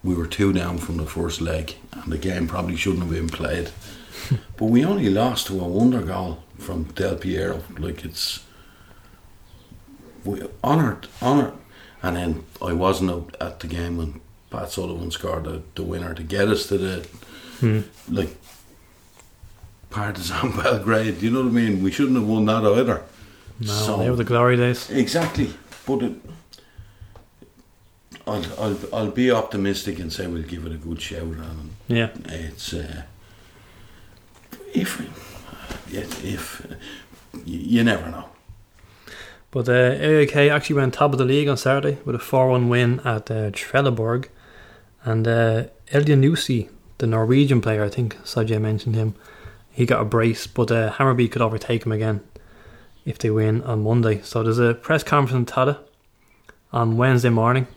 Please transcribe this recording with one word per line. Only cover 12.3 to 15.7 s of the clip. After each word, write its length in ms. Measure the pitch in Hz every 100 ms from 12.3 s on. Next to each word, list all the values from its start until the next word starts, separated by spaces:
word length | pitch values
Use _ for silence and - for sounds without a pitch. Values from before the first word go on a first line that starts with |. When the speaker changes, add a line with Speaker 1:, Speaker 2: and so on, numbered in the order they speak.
| 78 - -
Speaker 1:
I 120 | 90
wasn't 360 | 85 92 95 95
out 240 | 87 82 -
at 200 | 82 -
the 60 | 80
game 300 | 82 85 85
when 240 | 78 71 - - _
Pat 200 | - -
Sullivan 380 | - 87 85 85
scored 340 | - 92 85 78
the, 180 | 82 -